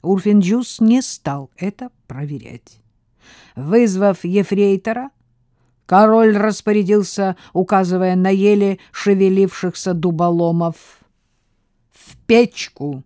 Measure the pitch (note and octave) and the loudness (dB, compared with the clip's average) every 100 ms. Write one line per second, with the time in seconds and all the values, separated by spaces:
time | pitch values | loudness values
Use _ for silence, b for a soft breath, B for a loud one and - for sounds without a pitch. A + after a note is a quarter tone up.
0 | E3 G3 G#3 G#3 F3+ A3+ A#3+ - A3 B3 | 0 -2 2 2 2 -2 -4 0 2 2
1 | B3+ - - C#3 C3+ _ F#3+ G3+ B3 _ | -2 -8 -8 -10 -12 _ -10 -10 -20 _
2 | _ B2+ D3 C#3+ - B2 _ _ _ _ | _ -12 -10 -12 -14 -20 _ _ _ _
3 | _ _ b b b - C#3+ A3 A#3 F#3 | _ _ b b b -14 0 2 2 0
4 | G3+ F#3 F3 G3 F#3+ G3 G3+ G3 G#3+ A3+ | -2 -2 -2 -2 -2 0 0 0 -4 -8
5 | C4+ _ _ _ _ _ _ _ _ F#3 | -10 _ _ _ _ _ _ _ _ 4
6 | G#3+ A3 A3 G#3 G#3+ G3+ - G#3 F#3 G#3 | 6 6 4 2 -2 -4 -2 0 2 0
7 | F#3 - G3 F3+ b - F#3 G3 F3+ F3+ | 0 -4 -6 -6 b -6 0 0 2 0
8 | F#3 F#3 F#3+ G3 G3+ G#3 G3+ F#3+ b - | 0 0 0 2 2 2 0 -4 b -6
9 | G3+ G3 F#3+ F#3+ F#3+ - F3+ - F#3+ F3 | 0 2 2 2 0 -2 -8 -6 -6 -4
10 | F3 E3 F3 E3+ E3+ E3+ E3+ E3 - _ | -2 -2 0 0 0 0 -2 -6 -20 _
11 | _ _ _ _ _ _ _ _ _ - | _ _ _ _ _ _ _ _ _ -20
12 | - - - A3+ A#3+ - - _ C#3+ C3+ | -20 -20 0 2 2 -2 -16 _ -12 -12